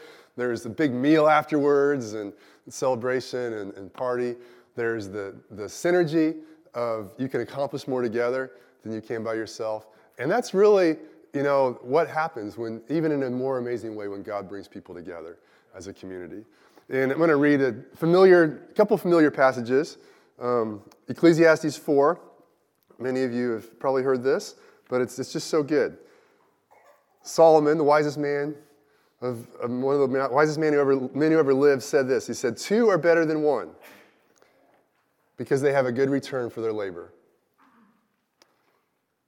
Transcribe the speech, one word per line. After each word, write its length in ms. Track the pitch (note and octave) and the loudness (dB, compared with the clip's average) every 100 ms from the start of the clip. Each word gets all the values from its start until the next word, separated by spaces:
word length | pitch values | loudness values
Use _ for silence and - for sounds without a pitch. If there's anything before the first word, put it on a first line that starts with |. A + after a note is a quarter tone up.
| - - _ - | -12 -20 _ -6
There's 300 | B2 A#2 A#2+ | -4 -4 -6
a 40 | |
big 220 | G#2 D3+ | -2 -2
meal 360 | B2 C#3+ D#3+ D3+ | 0 2 4 4
afterwards 840 | D3+ D3+ D3+ C#3+ C#3+ C#3 C#3+ A2 | 2 2 0 2 2 2 0 -4
and 200 | G#2+ G2+ - _ _ - | -10 -10 -14 _ _ -18
celebration 840 | - C3 B2 B2+ C3 A#2+ B2+ A#2+ | -6 -4 -2 -2 -4 -4 -8 -6
and, 200 | A2 G2 G2 | -8 -10 -14
and 180 | F#2+ | -16
party. 420 | - B2+ B2 B2 A#2+ - - _ - | -8 -4 -2 -4 -6 -14 -20 _ -6
There's 320 | A#2 A2+ G2 | -4 -4 -6
the, 260 | G#2 G2 - - | -10 -10 -12 -18
the 140 | G2 G2+ | -12 -12
synergy 720 | - F3 F3+ E3 D#3+ D#3 D#3+ - - _ | -6 0 2 2 2 0 -2 -12 -20 _
of 400 | A#2+ A#2+ A2+ G2 - | -6 -4 -4 -8 -8
you 100 | C3 | -6
can 120 | B2 | -4
accomplish 460 | A2+ C3+ C#3 C#3 - | -6 -6 -8 -8 -6
more 140 | B2+ | -4
together 520 | A#2+ A#2 A#2+ C3 B2+ - _ _ | -2 -2 -2 -4 -6 -12 _ _
than 100 | G#2+ | -12
you 100 | A2 | -12
can 220 | A2 A#2 | -8 -8
by 120 | A2 A2+ | -6 -6
yourself. 500 | G#2+ - A2 G#2+ - _ _ - | -8 -8 -8 -8 -12 _ _ -10
And 140 | C3 | -4
that's 240 | A3+ A#3+ F#3 | -2 -2 2
really, 420 | G#3 G3+ E3+ D#3 - - _ | 4 6 4 0 -6 -20 _
you 100 | C#3+ | -4
know, 340 | C#3 C#3 C3 A#2 | 0 2 0 -2
what 240 | B2 D3 D3 | -2 0 0
happens 500 | C#3+ D#3+ B2 G#2 A#2 | -2 -6 -6 -12 -8
when, 240 | A2+ A2+ A2+ | -10 -10 -6
even 220 | D#3+ D#3+ | -2 0
in 100 | C#3+ | -2
a 80 | C3 | -2
more 300 | B2 C3 C3 | -4 -4 -4
amazing 360 | A#2+ A#2+ A2 G#2+ | -4 -8 -8 -10
way, 120 | G2+ | -10
when 160 | G2 | -10
God 260 | F#2+ G2+ F#2+ | -8 -10 -10
brings 180 | G2 F#2 | -14 -16
people 280 | G2+ - F2 | -18 -18 -16
together 420 | F2 E2+ E2 E2+ _ _ _ F#2+ | -14 -14 -16 -18 _ _ _ -20
as 100 | F2+ | -18
a 80 | |
community. 500 | G2 F#2+ F#2 F2 F#2+ A2 _ _ _ - | -16 -14 -14 -14 -16 -20 _ _ _ -6
And 220 | C3 C3 | -2 0
I'm 80 | C#3+ | 2
gonna 180 | E3 C#3+ | 2 4
read 240 | D3 C#3+ | 4 4
a 140 | C3+ G2+ - - | 2 -2 -10 -6
familiar, 720 | D#3+ F3+ F#3+ F3+ D#3+ B2+ - | 2 6 8 8 6 0 -6
couple 240 | - G#3 G#3+ | 0 2 2
familiar 320 | F3+ E3+ D3+ | 2 4 4
passages. 680 | D3 C3+ B2+ A2+ C3 E3+ - _ _ _ - | 4 2 2 0 0 0 -8 _ _ _ -10
Um, 420 | B2 B2 A2 G#2 - _ - | -2 -2 -2 -6 -16 _ -14
Ecclesiastes 680 | A#2+ E3+ D#3+ E3 D#3 D#3 - | 2 4 6 6 4 0 -6
four. 420 | - C#3 C#3+ F3 - _ _ _ _ _ _ - | 0 2 2 0 -8 _ _ _ _ _ _ -10
Many 240 | B2+ C3 | -6 -2
of 100 | C3 | -2
you 200 | A#2+ B2 | -2 -4
have 280 | A2 - - | -4 -8 -8
probably 220 | C#3 C3+ | -2 0
heard 220 | C3+ B2+ | 0 0
this, 320 | C3 F3 G3+ - _ _ - | 0 -2 -4 -18 _ _ -6
but 140 | B2+ | -4
it's, 180 | A#2+ - | -4 -6
it's 120 | B2+ | -10
just 180 | D#3+ - | -10 -4
so 120 | D#3+ | -2
good. 380 | C#3 D3+ - - - _ _ _ _ _ _ _ _ _ _ _ | 0 0 0 -4 -20 _ _ _ _ _ _ _ _ _ _ _
Solomon, 560 | - - E3 D#3 D3 D#3+ | -6 4 6 8 4 2
the 60 | |
wisest 340 | D3 D3+ D3 C#3 | 4 4 2 -4
man 380 | C#3+ C#3+ D3 - - _ _ _ _ - | -4 -4 -6 -10 -18 _ _ _ _ -10
of, 240 | B2 A#2 A#2 - | -8 -8 -10 -10
of 80 | A#2+ | -8
one 240 | B2 C3+ | -4 -2
of 80 | C#3+ | 0
the 60 | C3 | 0
ma-, 220 | C3+ C3+ | 0 0
wisest 280 | C3 D#3 D3+ | 2 2 2
man 160 | D#3 | 0
who 60 | D3 | 2
ever, 160 | C#3 C3+ B2+ | 2 0 -2
men 180 | C#3 D#3 | -2 2
who 60 | D#3+ | 4
ever 160 | C#3 | 4
lived, 300 | C3+ C#3+ C3+ | 4 4 2
said 240 | - D3 C3 | 0 0 2
this. 180 | B2 - | 0 -2
He 80 | |
said, 240 | A2+ B2 A2+ | -6 -4 -4
"Two 320 | - G#3 A#3 | -2 2 2
are 80 | F3+ | 2
better 280 | E3+ E3 D#3 | 4 4 2
than 180 | D#3 | 0
one 280 | D3+ B2+ D#2+ - - - _ _ _ _ _ _ _ _ _ _ _ _ _ - | 0 -2 -4 -16 -20 -20 _ _ _ _ _ _ _ _ _ _ _ _ _ -12
because 240 | B2 C#3 | -2 0
they 120 | C#3+ | 2
have 120 | C#3 B2+ | 2 0
a 60 | |
good 180 | A#2+ C3+ | 0 0
return 400 | C#3 - C3+ A#2 | 0 -4 -6 -6
for 120 | - | -6
their 100 | A2+ | -6
labor." 400 | G#2+ G2 E2+ F2 _ _ _ _ _ _ _ A3+ _ _ _ _ _ _ _ _ _ _ _ _ _ | -4 -6 -10 -16 _ _ _ _ _ _ _ _ _ _ _ _ _ _ _ _ _ _ _ _ _